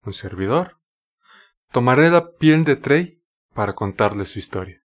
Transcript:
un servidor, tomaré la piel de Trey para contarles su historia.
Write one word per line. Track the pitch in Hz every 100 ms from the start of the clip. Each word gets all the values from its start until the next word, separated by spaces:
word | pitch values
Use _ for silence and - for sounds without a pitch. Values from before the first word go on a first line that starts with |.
un | -
servidor, | 95 98 92 95 143 180 _ _ _ _ _ _ - _ _ _
tomaré | 127 123 127 165
la | 170 170 _
piel | 156 156
de | 156 135
Trey | - 147 175 _ _ _ _
para | - 104
contarles | - 101 - 104 101 95
su | 104
historia. | - - 92 - _